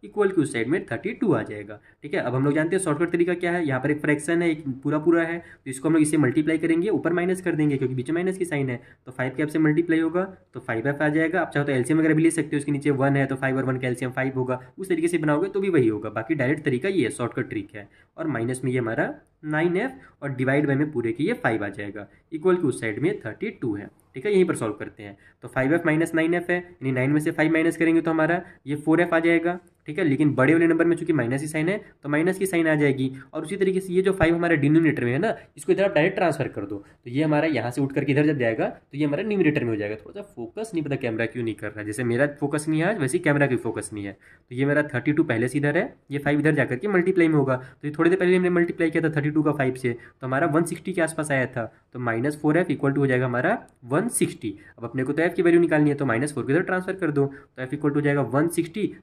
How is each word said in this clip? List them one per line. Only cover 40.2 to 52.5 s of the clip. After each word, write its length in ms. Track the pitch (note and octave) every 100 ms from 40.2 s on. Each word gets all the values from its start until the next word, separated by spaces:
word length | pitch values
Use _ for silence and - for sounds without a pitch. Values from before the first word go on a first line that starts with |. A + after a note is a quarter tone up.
सा 60 | G3
फोकस 440 | - A#2 - A3
नहीं, 100 | E3+
पता 120 | C#3 C3+
कैमरा 280 | A#2+ A2+ A2+
क्यों 180 | B2
नहीं 100 | A2+
कर 120 | G#2 G#2
रहा 140 | G#2+
है, 60 | G#2
जैसे 180 | G#2
मेरा 220 | A#2 A#2+ C#3+ -
फोकस 260 | C#3+ D3 D#3
नहीं 120 | D#3
है 80 | F3
आज 100 | A3
वैसे 200 | E3 F3
ही 60 |
कैमरा 220 | D#3 C#3+ C#3
की 100 | A#2
फोकस 320 | A2+ G#2+ G2+
नहीं 120 | G#2
है। 80 | G2+
तो 420 | - - - _
ये 100 | B2
मेरा 180 | C#3 D3
थर्टी 280 | D3 B2 D3
टू 120 | D3+
पहले 240 | D#3 A2+ B2+
से 100 | C#3+
इधर 200 | D3 D#3
है, 140 | C4+ - -
ये 80 | C#3
फ़ाइव 200 | C#3+ D3
इधर 140 | D3+
जाकर 220 | D3 A#2+ B2
के 120 | G#3
मल्टीप्लाई 400 | F#3 F3+ F#3 D#3+
में 60 |
होगा, 220 | D3+ C3 B2+
तो 320 | - - D3
ये 60 |
थोड़ी 160 | D3 E3+
देर 80 | F#3+
पहले 180 | F3+ F#3
हमने 140 | F3+
मल्टीप्लाई 380 | F3 E3+ - E3
किया 120 | E3
था 100 | D#3
थर्टी 180 | D3+ D3
टू 120 | D#3
का 100 | D3+
फ़ाइव 220 | C#3+ C3 B2+
से, 160 | B2 A#2 - _
तो 60 | C3
हमारा 200 | C3 E3
वन 160 | D#3
सिक्सटी 280 | E3+ F3 -
के 100 | F3
आसपास 280 | D#3+ D#3+ D3+
आया 140 | C3+ B2
था, 160 | B2+ A2+ - _
तो 60 | B2+
माइनस 360 | A#2+ A2+ C#3 D3
फ़ोर 200 | D3+